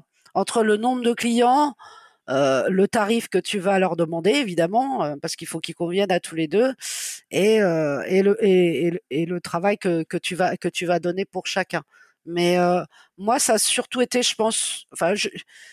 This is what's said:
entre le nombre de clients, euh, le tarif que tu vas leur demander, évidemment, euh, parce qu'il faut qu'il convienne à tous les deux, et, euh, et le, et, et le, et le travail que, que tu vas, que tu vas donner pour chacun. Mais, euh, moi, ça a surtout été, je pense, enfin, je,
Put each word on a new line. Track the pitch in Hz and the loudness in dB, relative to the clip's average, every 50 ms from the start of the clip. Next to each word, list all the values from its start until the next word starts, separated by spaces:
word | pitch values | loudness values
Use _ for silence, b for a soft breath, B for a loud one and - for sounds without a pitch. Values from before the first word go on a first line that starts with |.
| - _ _ b b b b | -6 _ _ b b b b
entre | 180 190 - - 233 220 | -2 -2 0 2 2 2
le | 214 208 208 | 2 2 2
nombre | 220 247 254 247 240 | 2 0 0 0 0
de | 233 | 0
clients, | 240 - - 240 233 233 240 247 254 285 294 294 240 - B B B B B B B B B - | 0 0 0 0 2 4 4 4 4 4 4 2 -2 -6 B B B B B B B B B -4
euh, | 135 135 143 135 135 127 110 - | 0 2 2 2 2 2 0 2
le | 190 190 - - | 2 2 2 2
tarif | - 240 208 196 226 233 - - | 2 0 0 2 0 0 -2 -2
que | - 185 | -2 -2
tu | - - - 208 | -2 -2 -4 -4
vas | 170 196 196 190 | 0 0 2 2
leur | 190 180 170 | 2 2 0
demander, | 165 170 156 170 165 165 196 | 0 -2 -2 -2 0 2 2
évidemment, | 262 294 277 202 175 160 165 170 202 233 262 277 262 - 165 | 2 2 0 0 0 0 0 2 2 0 0 0 -2 -2 -2
euh, | 147 147 - | -4 -4 -6
parce | - 165 - | -8 -8 -8
qu'il | - 165 - | -10 -10 -10
faut | - 160 | -10 -10
qu'il | - - 165 | -10 -10 -8
convienne | - 175 170 175 196 202 190 | -6 -6 -2 0 0 0 2
à | 185 180 | 0 0
tous | - - 165 | -2 -4 -4
les | 160 165 151 | -4 -2 0
deux, | 156 202 247 262 254 - B B B B B B B B B B | 2 2 2 2 0 -4 B B B B B B B B B B
et, | - 156 185 214 220 220 | 0 2 2 4 4 4
euh, | 208 180 165 160 156 147 143 135 82 - | 4 2 2 2 0 0 -2 -4 -2 0
et | 185 190 | 2 4
le, | 196 202 202 220 226 | 4 4 2 4 4
et, | 196 185 185 180 170 160 123 170 170 | 4 6 6 4 4 2 0 0 0
et | |
le, | 165 175 - - | -2 -4 -6 -6
et | 123 151 170 | -4 -4 -2
le | 165 180 175 | -2 -4 -6
travail | - - - 175 175 202 208 190 | -8 -6 -6 -2 0 0 -2 0
que, | - 190 170 165 160 | 0 0 0 0 -2
que | - - 170 | -4 -6 -6
tu | - - 185 | -6 -6 -2
vas, | 156 185 170 - - | -2 0 0 -2 -2
que | - 175 | -4 -6
tu | - - 185 | -4 -4 -2
vas | 170 175 170 | -2 0 0
donner | 156 175 175 185 196 | 0 -2 -4 -4 -6
pour | - - 185 - - | -8 -8 -10 -8 -6
chacun. | - 196 180 - - 165 147 _ b b b b b b b | -4 -4 -4 -4 -6 -8 -8 _ b b b b b b b
Mais, | 156 170 175 175 175 180 180 | -6 -2 0 2 2 2 2
euh, | 180 175 180 180 160 - b b b b b - | 2 2 2 0 -2 -6 b b b b b -8
moi, | 190 214 240 285 | -2 -2 0 0
ça | - - 226 | 2 2 2
a | 214 | 2
surtout | - - - 247 240 - - 254 | 2 0 -2 -2 -4 -4 -2 -2
été, | 247 233 - 247 240 | -2 0 0 0 0
je | - - | 0 0
pense, | - 220 220 220 - - - - - - _ - | -2 -2 -2 -2 -2 -4 -6 -8 -10 -14 _ -6
enfin, | - 170 170 208 | -2 -2 0 0
je, | 202 - - - - - B B B B B | 0 -4 -6 -8 -10 -18 B B B B B